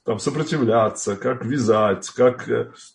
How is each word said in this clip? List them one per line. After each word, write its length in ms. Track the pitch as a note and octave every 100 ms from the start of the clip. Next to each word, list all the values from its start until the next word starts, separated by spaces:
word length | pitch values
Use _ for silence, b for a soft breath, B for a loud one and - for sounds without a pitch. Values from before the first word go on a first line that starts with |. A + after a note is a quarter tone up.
там, 160 | - G#2+
сопротивляться, 960 | C#3+ C#3 D#3 D#3+ A2+ A2+ G#2+ - - G2
как 300 | B2 B2 A2+
вязать, 640 | C#3+ A2 G#2+ G#2+ F#2+ -
как, 400 | - B2 B2 -
э, 240 | A#2 A2 B B